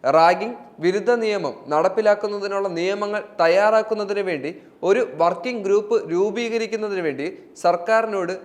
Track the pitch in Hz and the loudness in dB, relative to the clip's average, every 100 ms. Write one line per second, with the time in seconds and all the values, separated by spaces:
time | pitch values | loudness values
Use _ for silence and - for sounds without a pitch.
0 | 127 156 165 185 220 247 - - 170 196 | 4 4 4 4 -2 -10 -18 -4 0 0
1 | 220 240 220 208 151 - 135 151 190 190 | 0 0 0 -2 -4 -8 -2 0 2 2
2 | 214 208 214 208 196 196 196 170 180 202 | 2 2 0 -6 -4 -4 -4 -2 -2 -2
3 | 208 208 - - 165 180 208 220 214 214 | -4 -6 -8 2 4 6 4 4 2 -4
4 | 202 202 185 156 143 180 - _ 170 214 | -4 -4 -2 -4 -6 -10 -20 _ 2 2
5 | 233 151 170 180 254 240 196 202 208 226 | 0 2 0 0 -6 -6 0 0 2 -2
6 | 160 170 208 208 233 226 220 220 214 190 | 0 -2 0 -2 -4 -4 -4 -4 -4 -4
7 | 165 131 151 - - - 175 175 175 220 | -4 -4 -8 -8 -20 -2 0 0 2 2
8 | 220 196 175 190 | 2 -2 -4 -6